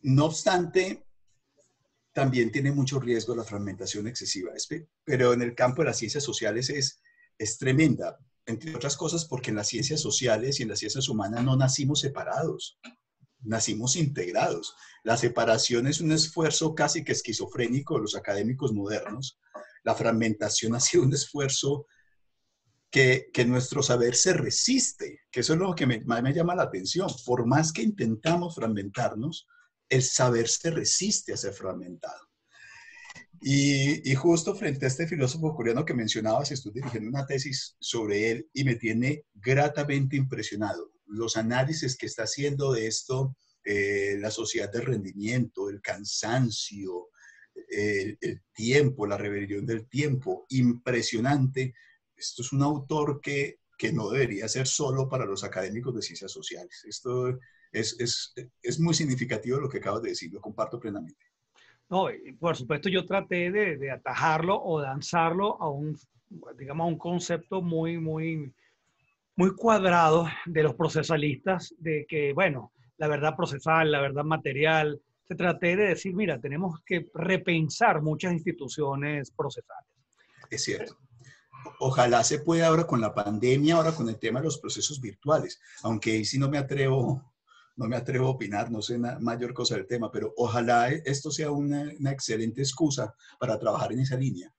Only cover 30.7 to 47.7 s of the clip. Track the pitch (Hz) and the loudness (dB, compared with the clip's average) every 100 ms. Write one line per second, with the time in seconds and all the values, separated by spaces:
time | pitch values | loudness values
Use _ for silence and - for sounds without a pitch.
30.7 | 160 - - 196 - - 98 98 95 95 | 0 0 0 2 -2 -2 -6 -6 -6 -8
31.7 | 90 90 87 - - - _ _ - - | -8 -10 -12 -12 -14 -18 _ _ -20 -20
32.7 | - - - - - - - 135 139 139 | -20 -20 -20 -20 -20 -20 -10 2 4 4
33.7 | 139 139 151 131 135 175 165 165 196 170 | 4 2 0 0 2 6 4 2 -2 -2
34.7 | 139 131 131 165 170 127 156 156 147 117 | -2 -2 -2 -2 0 0 0 -2 0 0
35.7 | 117 156 131 107 113 107 117 147 139 104 | 2 0 0 0 0 2 0 0 -6 -8
36.7 | 101 127 113 107 139 135 135 139 131 - | -8 -6 -6 -4 -4 -4 -4 -4 -6 -8
37.7 | _ - 117 107 101 110 117 - 131 135 | _ -6 -4 0 2 2 0 -4 -2 0
38.7 | - 110 113 127 151 - - 101 135 147 | 2 0 0 0 -2 -6 -8 2 4 4
39.7 | 143 143 139 135 143 135 110 107 104 104 | 0 0 0 0 0 -2 -2 -6 -4 -4
40.7 | 92 - _ _ 104 113 113 113 123 135 | -4 -8 _ _ -6 -2 0 0 2 0
41.7 | 160 131 127 117 - 110 - 143 139 139 | 0 -4 -4 -8 -6 -6 -2 -2 0 0
42.7 | 120 110 110 - 196 135 135 _ _ - | 0 0 -4 -4 -2 -2 -4 _ _ -4
43.7 | 101 101 101 98 101 104 107 110 - 101 | 0 2 0 0 -2 -4 -4 -4 -4 -4
44.7 | 113 127 113 95 92 107 123 117 - 101 | -4 -2 -2 -4 -6 -2 0 0 -2 -6
45.7 | 101 - 98 101 - 110 123 123 104 - | -6 -8 -8 -6 -6 -2 0 0 -2 -8
46.7 | 101 95 90 - _ - - - - - | -8 -8 -8 -10 _ -20 -20 -20 -20 -10